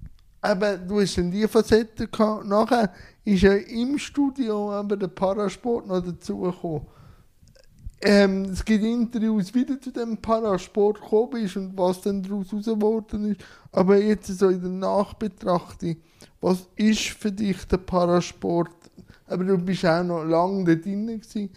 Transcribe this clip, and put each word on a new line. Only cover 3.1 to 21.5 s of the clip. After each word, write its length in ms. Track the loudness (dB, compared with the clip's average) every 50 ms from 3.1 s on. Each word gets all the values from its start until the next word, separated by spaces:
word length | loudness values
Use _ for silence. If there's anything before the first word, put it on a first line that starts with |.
| -20 _ _
ist 180 | 0 4 6
ja 120 | 6 6 6
im 440 | 4 0 -4 -6 -4 -2 -2 -2 -4
Studio 800 | -6 -4 -2 -2 0 0 -2 -2 -2 -2 -2 -2 -2 -4 -4 -4
eben 160 | -4 -4 -2 -2
der 80 | -4 -6
Parasport 800 | -4 -2 -2 0 0 0 -2 -4 -4 -4 -4 -2 -2 -2 -2 -4
noch 120 | -4 -4
dazugekommen. 840 | -4 -4 -8 -10 -10 -10 -6 -4 -4 -4 -4 -6 -6 -8 -6 -8 -8 -12 -18 -20 -20 -20 -20 -20 _ _ _ _ _ -20 _ _ -20 _ _ -20 -18 -18 -10 0
Ähm, 420 | 4 6 6 6 6 4 2 0 -4 -4
es 120 | -6 -4 0
gibt 200 | 0 2 2 2
Interviews, 720 | 0 0 0 -2 -2 -2 -2 -2 0 0 0 -2 0 0
wie 100 | 0 0
du 160 | 0 -4 -6
zu 100 | -8 -10
dem 280 | -8 -8 -6 -6 -8 -6
Parasport 840 | -2 -2 0 0 0 0 -2 -2 -4 -4 0 2 2 2 0 -2
gekommen 300 | -4 0 0 0 2 0
bist 260 | -2 -4 -4 -4 -4
und 200 | -6 -8 -8 -2 0
was 240 | 0 0 0 0
dann 200 | -2 -4 -4 -4
daraus 300 | -4 -4 -6 -6 -6 -6
raus 140 | -6 -6 -4
geworden 640 | -2 -2 0 0 0 0 -2 -4 -6 -6 -4 -4 -4
ist. 80 | -4 -6 -8 -14 -20 -20 -20 -2
Aber 240 | 0 2 4 6 6
jetzt 300 | 6 4 4 2 0 -2
so 240 | -8 -2 2 2 2
in 100 | 2 0
der 100 | -2 -6
Nachbetrachtung, 1300 | -6 -4 -2 0 0 0 -2 -2 -6 -8 -8 -8 -8 -6 -2 0 0 0 -2 -6 -12 -8 -6 -6 -6 -8 -12 _ _ -20 -20 -20 _ _
was 280 | 0 0 0 0 -4 -8 _
ist 240 | 0 2 2 2 2 -2 -6
für 240 | -8 -6 -6 -6
dich 320 | -4 -2 -2 -2 -2 -4 -2
der 120 | -2 -2 -2
Parasport? 920 | -2 -2 0 0 2 4 2 2 0 -2 -6 -6 -4 -2 0 0 -2 -2 -6 _ -20 -20 _ -20 -20 -20 -20 _ _
Aber 180 | -6 -4 -2 0
du 120 | 2 0 0
bist 260 | 0 -2 -2 0 2
auch 180 | 2 2 2 0
noch 200 | -2 -4 -4 0
lange 400 | 2 2 2 2 2 0 0 2
da 100 | 2 2 2
drin 240 | 0 -4 -6 -6 -6
gewesen. 440 | -6 -8 -10 -12 -10 -8 -8 -8 -8